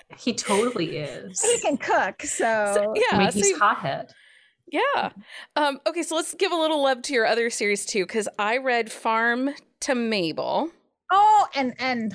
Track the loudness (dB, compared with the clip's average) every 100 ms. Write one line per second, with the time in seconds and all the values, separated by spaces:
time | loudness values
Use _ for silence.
0 | _ -8 -4 -4 0 0 0 -2 -4 -4
1 | -8 -10 -12 -4 0 0 0 -2 0 0
2 | 0 -4 -8 -2 0 2 2 2 0 0
3 | 2 4 2 2 0 4 2 2 -2 -6
4 | -10 -18 -20 -20 _ _ -8 -2 0 0
5 | -2 -6 -20 -20 -6 0 0 0 -4 -4
6 | -4 -2 -4 -2 0 2 2 2 2 0
7 | -2 0 2 2 0 -2 -2 -2 -2 -2
8 | -2 -2 -4 -4 -2 0 0 0 -2 -4
9 | -2 2 2 0 -2 -6 _ _ -4 -2
10 | 0 0 -2 -2 -2 -2 -2 -8 _ _
11 | _ 4 6 6 4 0 -4 -2 -2 -2
12 | -4